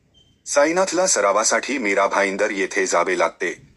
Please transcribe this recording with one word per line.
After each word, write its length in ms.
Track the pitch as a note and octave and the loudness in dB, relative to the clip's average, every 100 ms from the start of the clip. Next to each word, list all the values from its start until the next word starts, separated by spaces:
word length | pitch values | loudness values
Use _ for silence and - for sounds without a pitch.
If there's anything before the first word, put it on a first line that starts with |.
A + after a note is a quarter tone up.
| _ _ _ _ - | _ _ _ _ -4
साईनाथला 600 | C#3+ D3 F3 F#3+ E3+ F#3 | 0 2 2 0 0 0
सरावासाठी 680 | G#2+ G2+ G2+ A2+ A2+ A#2+ C3+ | 2 2 2 2 0 -2 -4
मीरा 300 | G#2 G2 G2 | -2 0 2
भाईंदर 440 | G2+ G2 G2 G#2+ | 2 0 0 -2
येथे 340 | G2 F#2 G2+ F#2 | -2 -4 -2 0
जावे 340 | F2 F2 F2 | 0 0 0
लागते, 480 | E2+ - F2 - - | -2 -2 -8 -8 -16